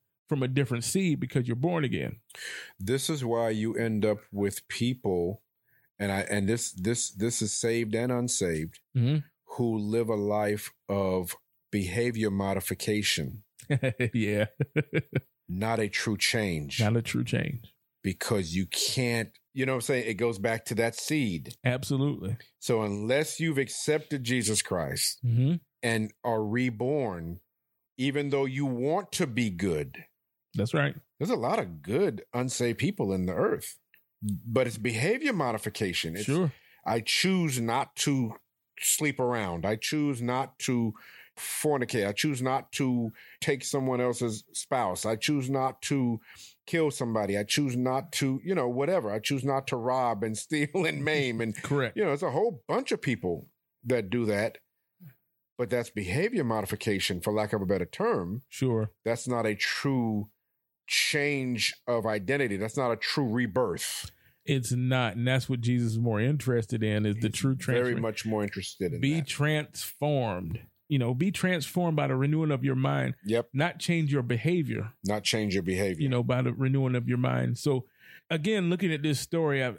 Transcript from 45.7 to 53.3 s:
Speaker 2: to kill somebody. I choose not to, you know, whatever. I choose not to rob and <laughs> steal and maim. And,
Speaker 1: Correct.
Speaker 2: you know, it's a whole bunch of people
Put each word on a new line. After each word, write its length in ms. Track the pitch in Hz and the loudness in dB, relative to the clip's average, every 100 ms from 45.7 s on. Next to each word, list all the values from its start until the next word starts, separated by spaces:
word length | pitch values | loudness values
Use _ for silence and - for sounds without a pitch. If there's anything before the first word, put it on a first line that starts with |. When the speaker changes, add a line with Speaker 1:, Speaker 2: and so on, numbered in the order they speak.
| - | -2
Speaker 2:
to 360 | - 139 123 117 - - - - - | -2 0 0 -2 -6 -20 -20 -20 -4
kill 240 | 170 156 | 0 2
somebody. 480 | - 123 110 101 101 | 0 -2 0 0 0
I 60 | |
choose 340 | 104 - 143 123 | 0 0 0 0
not 340 | 127 131 - | 0 0 -2
to, 280 | - 135 135 | -2 0 0
you 120 | 170 185 | -2 0
know, 120 | 123 | 0
whatever. 440 | 123 143 185 107 | 0 0 0 0
I 80 | 107 | -2
choose 240 | - 139 | -2 -2
not 240 | 131 135 135 | 0 0 -2
to 80 | 127 | -4
rob 480 | 117 131 123 107 | 0 2 2 0
and 120 | 113 107 | -2 -4
<laughs> 60 | - | -4
steal 400 | 156 147 196 160 | -2 0 0 0
and 180 | 147 147 | 0 0
maim. 340 | 151 131 113 | 2 2 0
And, 160 | 113 - | -2 -4
Speaker 1:
Correct. 340 | - 143 120 - | 0 0 0 0
Speaker 2:
you 80 | |
know, 80 | 190 | 0
it's 120 | 143 | 0
a 80 | 180 | 0
whole 320 | 135 233 160 - | 0 0 -2 -2
bunch 240 | 202 269 | -2 0
of 120 | 220 | -2
people 460 | 147 117 90 | 0 0 -2